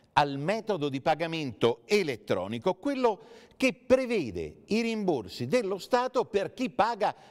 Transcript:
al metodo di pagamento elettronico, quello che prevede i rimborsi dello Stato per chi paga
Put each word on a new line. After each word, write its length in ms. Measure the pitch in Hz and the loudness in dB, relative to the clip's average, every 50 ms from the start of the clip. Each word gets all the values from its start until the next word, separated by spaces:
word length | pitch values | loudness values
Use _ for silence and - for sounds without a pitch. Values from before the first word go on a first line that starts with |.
| _ _ - | _ _ 2
al 240 | 139 147 147 139 139 | 2 2 2 0 -4
metodo 520 | 143 160 202 226 202 - 208 170 143 147 | -2 -2 -2 -2 -2 -2 -2 -2 -2 -2
di 100 | 135 135 | -4 -2
pagamento 840 | 123 170 160 151 165 165 165 165 151 135 110 - - 117 120 - - | 0 0 0 2 0 -4 -4 -4 -6 -6 -2 2 2 2 2 2 -2
elettronico, 880 | - 208 208 190 151 127 104 - - 117 98 90 98 110 120 117 185 185 | 0 2 2 2 0 -4 -4 -2 -2 -2 -2 -2 -2 -4 -2 -2 -2 -2
quello 480 | - - 285 285 262 254 233 208 175 - - - - - - - | -2 -2 -4 -2 0 0 0 0 -2 -6 -18 -20 -20 -20 -20 -6
che 180 | - - 262 247 | 0 0 0 0
prevede 880 | - _ - 247 262 262 233 240 214 156 113 90 87 80 76 - - - | -2 _ 2 2 4 4 2 -2 -2 -2 -2 -4 -6 -6 -8 -8 -12 -6
i 160 | - - 220 | -2 0 0
rimborsi 640 | 233 233 226 220 208 180 165 127 104 87 - - 127 120 | 0 0 -2 -2 0 0 0 0 -2 -6 -8 -8 -4 0
dello 300 | 160 254 233 185 196 185 | 0 0 0 0 -4 -6
Stato 480 | - - - 247 240 254 - 262 208 | -4 0 0 0 0 0 0 -2 -2
per 280 | - - 196 190 156 - | 0 0 -2 -2 -2 -4
chi 160 | - 254 233 | -4 -6 -4
paga 460 | 151 - 190 226 240 202 208 185 139 - - - | 0 0 0 0 0 0 0 -2 -2 -4 -10 -20